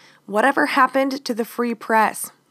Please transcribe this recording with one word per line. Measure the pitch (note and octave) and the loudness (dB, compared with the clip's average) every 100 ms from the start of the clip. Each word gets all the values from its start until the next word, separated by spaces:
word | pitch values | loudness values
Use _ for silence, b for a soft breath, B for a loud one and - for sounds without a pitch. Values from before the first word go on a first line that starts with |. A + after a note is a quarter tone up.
| b b - | b b -4
"Whatever | G#3 C4 C#4 D4 | 2 2 2 0
happened | C#4 B3+ C4+ C4+ C4+ | 2 2 2 -2 -2
to | - | -4
the | A3+ A3+ | -6 -6
free | - A#3+ | -4 -4
press? | A3 - A3 G#3+ - - _ _ | -6 0 2 2 -2 -12 _ _